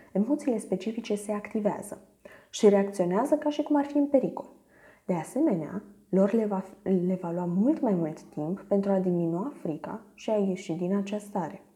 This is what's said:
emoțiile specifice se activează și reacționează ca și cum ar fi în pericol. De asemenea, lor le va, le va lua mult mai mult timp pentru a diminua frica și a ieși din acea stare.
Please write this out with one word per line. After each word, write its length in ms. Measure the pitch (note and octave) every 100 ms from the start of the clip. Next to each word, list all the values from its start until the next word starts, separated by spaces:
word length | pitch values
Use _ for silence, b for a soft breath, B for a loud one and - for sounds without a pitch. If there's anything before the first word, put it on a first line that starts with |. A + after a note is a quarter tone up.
| B
emoțiile 460 | G3 A3 D4+ - A#3
specifice 560 | - F#3+ A3 A3+ -
se 180 | G#3 G#3
activează 640 | G#3 - A3 G#3 - - - - _ - B B
și 180 | - G#3
reacționează 680 | G3 G3+ G3 F3 F#3 C#4
ca 160 | D4+ D4+
și 120 | D4
cum 140 | D4 D4
ar 80 |
fi 120 | C#4+ D4
în 100 | C#4+
pericol. 460 | C4+ F#3+ - - - _ b b b b
De 60 |
asemenea, 720 | F3 - B3 D#4+ E3+ D3 G#3 - - _
lor 240 | F#3 G#3
le 120 | A3+
va, 200 | G#3+ F#3+ - -
le 360 | - F#3+ F3+ F3+
va 100 | F3
lua 140 | E3+
mult 360 | F3 F3+ B3 D#4
mai 140 | A#3
mult 260 | F3+ D#3+ E3
timp 400 | - - D3+ G3
pentru 320 | - G3+ G3
a 60 | F#3+
diminua 540 | F#3 F3 E3+ E3+ C4 -
frica 400 | F3 D3+ - A3 -
și 160 | - -
a 60 | G#3+
ieși 360 | G3 F3+ -
din 240 | E3 F3 G3+
acea 220 | G3 G#3
stare. 440 | G#3 G3+ D#3 - -